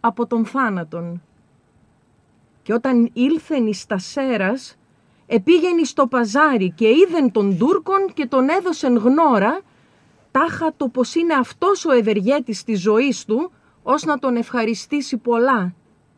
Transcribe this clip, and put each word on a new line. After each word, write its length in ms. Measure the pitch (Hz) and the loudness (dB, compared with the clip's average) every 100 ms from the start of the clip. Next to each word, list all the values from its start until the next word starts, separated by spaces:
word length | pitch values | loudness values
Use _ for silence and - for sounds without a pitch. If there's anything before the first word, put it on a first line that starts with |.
από 260 | 233 233 240 | -4 -2 -2
τον 180 | 233 | -2
θάνατον. 760 | 220 269 247 190 165 175 170 175 - _ _ _ _ _ _ _ _ _ _ _ _ _ | -2 -2 -2 -4 -6 -10 -10 -12 -16 _ _ _ _ _ _ _ _ _ _ _ _ _
Και 100 | - | -4
όταν 380 | 226 262 247 233 | -2 0 2 2
ήλθεν 540 | - 254 320 - 294 220 | 2 0 0 -2 -2 -2
εις 200 | 196 - | -2 -6
τα 120 | 196 | -8
Σέρας, 800 | 185 - 269 233 190 254 - - _ _ _ _ - | -6 -6 -2 -2 -2 -4 -8 -20 _ _ _ _ -4
επήγεν 520 | 226 190 349 359 339 | -2 2 2 2 0
εις 140 | 302 | 0
το 140 | - 240 | 0 0
παζάρι 640 | 254 233 240 302 247 185 | 0 0 2 2 2 -2
και 180 | - 220 | 0 4
είδεν 420 | 269 381 330 262 | 6 4 4 0
τον 280 | 220 202 180 | 2 0 2
Τούρκον 540 | 240 392 320 392 392 | 2 0 0 0 0
και 120 | - 262 | -4 -2
τον 220 | 269 262 | 0 2
έδωσεν 480 | 349 359 311 269 240 | 0 -2 -2 0 2
γνώρα, 640 | 214 285 320 226 202 339 - _ _ _ _ _ _ | 2 4 4 2 2 -2 -8 _ _ _ _ _ _
τάχα 420 | 269 330 - 320 - | -2 -2 -2 -4 -4
το 120 | 269 | -4
πως 260 | 254 240 | -2 -2
είναι 200 | 330 339 | -2 0
αυτός 500 | 294 247 - 359 392 | 0 -2 -2 0 0
ο 80 | 330 | 2
ευεργέτης 720 | 254 214 208 190 285 247 202 | 2 2 0 0 0 -2 -8
της 160 | - 214 | -4 -2
ζωής 440 | 180 214 277 233 | 0 2 0 -2
του, 260 | - 220 359 _ _ _ | -4 -4 -4 _ _ _
ως 220 | - 277 | -4 -2
να 140 | 311 285 | -2 -4
τον 180 | 269 240 | -2 -4
ευχαριστήσει 800 | 233 247 220 220 - 294 262 240 | -4 -4 -4 -4 -6 -8 -6 -6
πολλά. 580 | - 233 247 247 180 - _ _ _ | -2 0 2 0 -2 -8 _ _ _